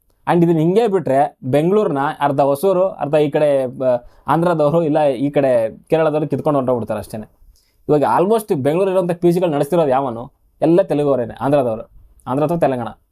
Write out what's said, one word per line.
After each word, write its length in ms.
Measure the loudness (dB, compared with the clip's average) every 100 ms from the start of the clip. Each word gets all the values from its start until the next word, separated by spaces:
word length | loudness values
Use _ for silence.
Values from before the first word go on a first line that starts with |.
| _ _ -2
And 140 | 2 2
ಇದನ್ನ 120 | 2
ಹಿಂಗೆ 300 | 2 2 2
ಬಿಟ್ರೆ 500 | 0 0 0 0 -4
ಬೆಂಗಳೂರನ್ನ 540 | -2 0 2 0 0 -2 -4 -2
ಅರ್ಧ 200 | -2 2
ಹೊಸೂರು, 500 | 0 2 0 2 0
ಅರ್ಧ 240 | -2 -2
ಈ 160 | 0 0
ಕಡೆ 380 | 0 2 0 -2
ಬ-, 160 | -2 -2 -2 -4 -10 -2
ಆಂಧ್ರದವರು, 560 | 0 0 2 2 2
ಇಲ್ಲ 240 | 0 0 0
ಈ 220 | 0 -2
ಕಡೆ 480 | 0 2 2 0 -6
ಕೇರಳದವರು 440 | -2 0 0 0 -2
ಕಿತ್ಕೊಂಡು 320 | -2 -2 0
ಹೊರಟೋಗ್ಬಿಡ್ತಾರೆ 400 | 0 -2 -4 -8
ಅಷ್ಟೇನೆ. 320 | -8 -12 -14 _ -20 _ _ _ -2
ಇವಾಗ 140 | 0 2 2
almost 340 | 2 0 -2 -2
ಬೆಂಗಳೂರು 360 | -2 0 0
ಇರೋಂಥ 200 | 0 -2
ಪಿ 200 | 0 0
ಜಿಗಳು 180 | 2 0
ನಡೆಸ್ತಿರೋದು 400 | -2 0 0 2
ಯಾವನು? 520 | 0 -2 -6 -12 _ _ _
ಎಲ್ಲ 200 | 2 2
ತೆಲುಗುವರೇನೆ, 520 | 2 0 0 0 -2
ಆಂಧ್ರದವರು, 560 | -6 0 2 0 -4 -10 -20 -20 _ -6
ಆಂಧ್ರ 180 | -2 -2
ಅಥವಾ 120 | 0
ತೆಲಂಗಾಣ 300 | 0 -2 -6 -12 _